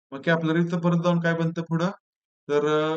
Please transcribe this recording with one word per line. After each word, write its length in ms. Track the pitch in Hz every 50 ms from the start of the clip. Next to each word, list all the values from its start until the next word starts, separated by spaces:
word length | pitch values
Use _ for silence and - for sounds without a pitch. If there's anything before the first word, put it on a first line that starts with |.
| _ _
मग 100 | 131 135 135
कॅपिलरीचं 540 | 170 165 165 165 156 160 170 175 170 175 175
परत 240 | 170 175 170 170 165
जाऊन 160 | 180 170 170
काय 140 | 165 170 170
बनतं 280 | 165 165 160 165 175
पुढं? 280 | 165 - 165 165 170 185 202 - _ _ _ _ _ _ _ _ _ -
तर, 420 | 143 147 147 151 151 151 156 156 160